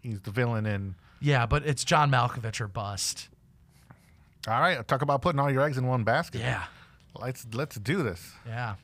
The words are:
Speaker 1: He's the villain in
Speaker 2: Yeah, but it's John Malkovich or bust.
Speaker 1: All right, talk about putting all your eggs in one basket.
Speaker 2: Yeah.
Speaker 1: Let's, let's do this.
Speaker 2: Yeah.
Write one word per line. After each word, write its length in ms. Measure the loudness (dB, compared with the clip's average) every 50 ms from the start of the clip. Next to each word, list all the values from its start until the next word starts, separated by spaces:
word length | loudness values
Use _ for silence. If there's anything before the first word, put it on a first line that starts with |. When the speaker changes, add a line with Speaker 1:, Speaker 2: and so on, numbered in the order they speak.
Speaker 1:
He's 200 | -6 -6 -8 -6
the 100 | -8 -6
villain 340 | 0 0 2 2 2 0 0
in 300 | 0 -2 -2 -4 -6 -8 -12 _ -20 -14 -2
Speaker 2:
Yeah, 240 | 2 2 4 4 4
but 200 | 4 2 0 2
it's 160 | 0 -2 -2 0
John 260 | 2 4 4 6 6
Malkovich 500 | 4 4 4 2 -2 -4 -6 -6 -6 -6
or 80 | -8 -6
bust. 600 | -4 -4 -4 -4 -4 -4 -4 -4 -4 -6 -12 -18 -20 _ _ _ -20 -20 -20 _ _ -20 -20 _ -20 _ _ _ -20 _ -20 -20 _ _ -4
Speaker 1:
All 140 | 0 2 4
right, 260 | 4 4 2 0 0
talk 160 | 0 0 2
about 200 | 2 2 0 2
putting 180 | 2 2 2 2
all 100 | 2 2
your 120 | 4 4
eggs 140 | 2 2 2
in 100 | 0 0 0
one 160 | 2 2 2
basket. 360 | 2 2 2 0 -2 -6 -4
Speaker 2:
Yeah. 240 | -2 -2 -2 -2 -4 -8 -14 -20 -20 -20 -20 _ -20 -20 -14 -8
Speaker 1:
Let's, 260 | -8 -8 -8 -8 -10 -8
let's 220 | -4 -4 -4 -4 -6
do 280 | -8 -4 -2 0 0 0
this. 260 | -2 -2 -6 -12 -18 -20 -18 -12
Speaker 2:
Yeah. 300 | -10 -8 -6 -6 -6 -8 -10